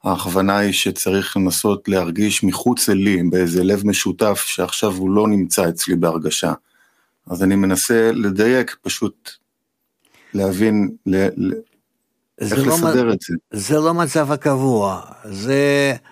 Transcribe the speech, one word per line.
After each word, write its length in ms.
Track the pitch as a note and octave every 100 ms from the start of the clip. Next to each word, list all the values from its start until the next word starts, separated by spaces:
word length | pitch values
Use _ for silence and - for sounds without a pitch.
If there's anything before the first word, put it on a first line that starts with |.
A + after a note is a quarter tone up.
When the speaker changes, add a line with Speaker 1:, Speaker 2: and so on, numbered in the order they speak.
Speaker 1:
ההכוונה 540 | G#2 F2+ F#2 F#2 G2 G2+
היא 140 | G#2
שצריך 640 | F#2 - F2+ - G2 F#2+ G2+
לנסות 520 | F#2 E2 G#2+ G2+ -
להרגיש 560 | F#2+ E2+ E2+ G#2 G2
מחוץ 440 | G2 F2 A#2+ B2 -
אלי, 340 | G2+ G2+ F#2+
באיזה 420 | F2 F2+ F2 F2
לב 220 | F#2 G2+ G#2
משותף 580 | F#2+ - F2 A2 G2 -
שעכשיו 480 | - F2 - G#2+
הוא 160 | F#2 F#2+
לא 180 | G2+ G#2+
נמצא 400 | G2+ F2 - F2
אצלי 280 | E2+ - F2
בהרגשה. 560 | E2+ E2 D#2+ - E2+ D#2 _ _ _ _ _ _ -
אז 120 | F2
אני 140 | F#2+ G2
מנסה 560 | F#2+ F#2+ - A#2 A2+
לדייק, 640 | A#2 G#2 F#2+ A2 B2+ A#2+ -
פשוט 480 | - - - - - - _ _ _ _ _ _ _ _ _
להבין 560 | G2+ G2 F#2+ A2 G#2+ G2 - -
ל-, 220 | F#2 G2 -
ל-, 180 | G2 - - _ _ _ _ _ _ -
Speaker 2:
זה 160 | A2 A#2
Speaker 1:
איך 100 | C#3
Speaker 2:
לא 80 |
Speaker 1:
לסדר 300 | E3 E3 B2+
Speaker 2:
מ-, 80 | A#2
Speaker 1:
את 60 | G2 -
זה. 60 | E2+ _
Speaker 2:
זה 300 | G#2+ G2 D3+
לא 140 | D#3+
מצב 380 | E3+ E3 D#3+ C#3+
הקבוע, 680 | D3 D3+ C3+ C3+ A#2 G2+ F#2 - -
זה 720 | A2 G2 A2+ C#3 C#3+ C#3+ C#3 B2 -